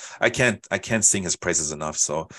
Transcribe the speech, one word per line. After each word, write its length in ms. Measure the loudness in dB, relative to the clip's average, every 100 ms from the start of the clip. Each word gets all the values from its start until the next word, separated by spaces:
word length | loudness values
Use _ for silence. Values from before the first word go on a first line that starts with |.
| -16 0
I 120 | 0
can't, 360 | 4 2 2 -2
I 80 | -4
can't 260 | 0 2
sing 180 | 4 2
his 140 | 0 -2
praises 340 | 0 0 -2
enough. 280 | -4 -4 -2
So, 300 | -2 -2 -6